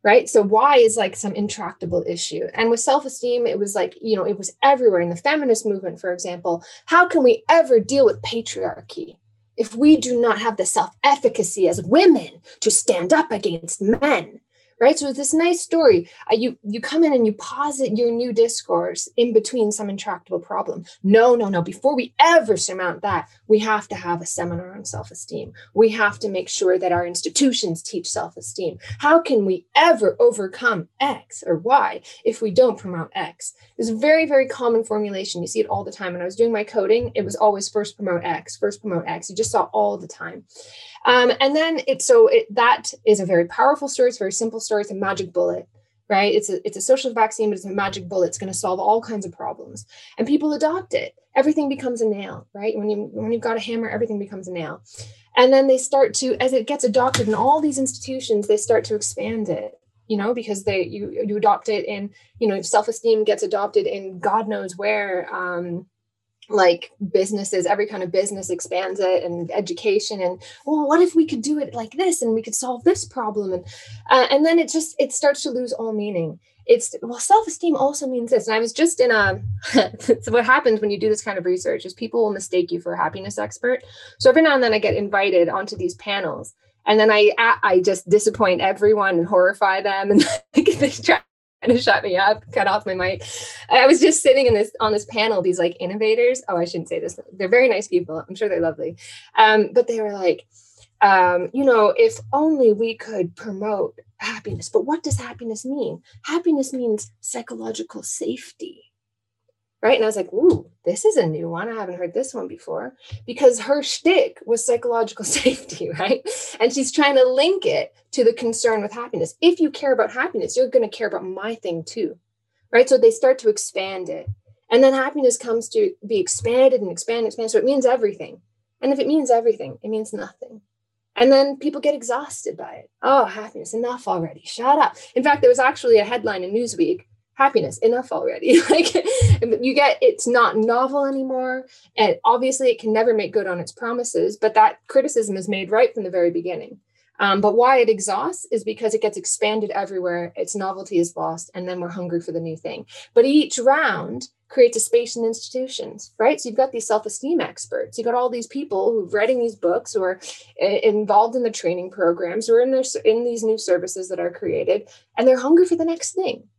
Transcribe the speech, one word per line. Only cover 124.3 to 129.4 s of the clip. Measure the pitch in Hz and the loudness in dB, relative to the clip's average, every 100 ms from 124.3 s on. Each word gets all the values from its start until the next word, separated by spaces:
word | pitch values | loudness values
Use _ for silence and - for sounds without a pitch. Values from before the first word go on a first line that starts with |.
| - _ _ _ | -14 _ _ _
And | 233 | 4
then | 269 | 6
happiness | 269 262 302 262 - | 4 -2 2 0 0
comes | 247 233 226 | -4 -4 -2
to | 220 202 - 202 | 0 -2 -4 -4
be | 214 | -4
expanded | 180 - 226 247 269 254 | -2 -4 0 4 4 4
and | 196 | -2
expanded, | 170 - 233 220 | -6 -6 -4 -4
expanded. | - 226 | -4 0
So | 220 | 2
it | 240 | 2
means | 277 247 | 2 2
everything. | 247 208 - - - _ _ _ _ | 2 0 -4 -16 -18 _ _ _ _
And | 262 | -2
if | 277 | 0
it | 262 | 0
means | 311 254 | 0 2
everything, | 233 | 2